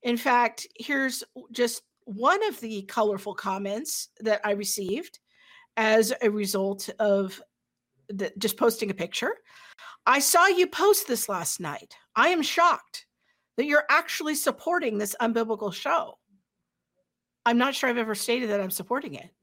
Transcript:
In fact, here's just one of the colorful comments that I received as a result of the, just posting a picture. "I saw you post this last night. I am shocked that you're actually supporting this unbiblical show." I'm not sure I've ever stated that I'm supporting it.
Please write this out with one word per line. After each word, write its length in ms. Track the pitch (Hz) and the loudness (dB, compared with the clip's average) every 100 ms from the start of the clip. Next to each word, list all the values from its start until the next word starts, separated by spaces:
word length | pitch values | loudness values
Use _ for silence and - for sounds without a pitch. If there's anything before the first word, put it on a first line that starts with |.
In 140 | 240 240 | -2 -2
fact, 500 | 262 247 240 233 - _ | 2 4 2 -2 -16 _
here's 460 | - 285 269 254 - - 349 | -4 0 0 -4 -10 -18 -16
just 300 | 233 240 - _ _ - | -2 -2 -2 _ _ -14
one 400 | 202 247 381 427 | 0 2 2 0
of 120 | 254 | -4
the 240 | 233 214 | -8 -8
colorful 500 | 196 - 208 196 196 | -6 0 2 0 -6
comments 760 | 185 208 190 202 208 320 - - _ | -8 -6 -4 -4 -6 -6 -8 -10 _
that 220 | 220 208 | -2 0
I 80 | 214 | 0
received 680 | 202 202 - 190 220 349 - _ _ _ - _ - | -2 -2 -4 -4 -4 -6 -16 _ _ _ -20 _ -2
as 360 | 220 220 220 254 | 4 4 4 2
a 80 | 233 | 0
result 600 | 208 196 196 196 196 - - | 0 -2 -2 -2 -4 -10 -2
of 420 | 208 196 196 190 - _ _ _ _ _ _ | 2 2 0 -6 -20 _ _ _ _ _ _
the, 240 | 196 196 - | -6 -6 -4
just 200 | 214 - | -4 2
posting 340 | 240 226 208 | 2 2 -4
a 40 | 190 | -4
picture. 400 | 180 - 247 466 _ - - - - - - | -6 -4 -6 -6 _ -20 -20 -20 -20 -6 0
"I 140 | 269 | 2
saw 280 | 277 339 370 | 4 6 6
you 200 | 359 370 | 4 2
post 400 | - 381 403 - | 2 4 4 2
this 220 | 233 - | -4 -2
last 300 | 190 170 - | -4 -4 -6
night. 360 | 170 143 - - _ - | -6 -10 -12 -20 _ 2
I 140 | 277 | 2
am 120 | 359 | 2
shocked 640 | 294 - 339 - - - - _ _ _ _ - | 0 4 4 2 -4 -20 -20 _ _ _ _ -4
that 80 | 285 | 2
you're 200 | 294 294 | 2 4
actually 460 | 285 339 - 302 302 | 2 2 -6 -4 -2
supporting 600 | - - - 349 277 208 | -2 -2 -2 0 0 -2
this 180 | 208 - | -4 -2
unbiblical 540 | 233 226 226 214 208 | -2 0 -2 -2 -4
show." 460 | 175 - 330 - - _ _ _ _ _ _ _ _ _ _ _ _ - | -6 -2 -2 -2 -12 _ _ _ _ _ _ _ _ _ _ _ _ 0
I'm 120 | 233 | 2
not 160 | 254 | 2
sure 160 | 262 262 | 0 -2
I've 80 | 240 | -2
ever 180 | 220 202 | -2 -4
stated 340 | - 240 240 | -2 -2 0
that 120 | 202 | -2
I'm 100 | 190 | -2
supporting 440 | - 180 247 277 139 | -6 -6 -6 -6 -14
it. 140 | - _ | -18 _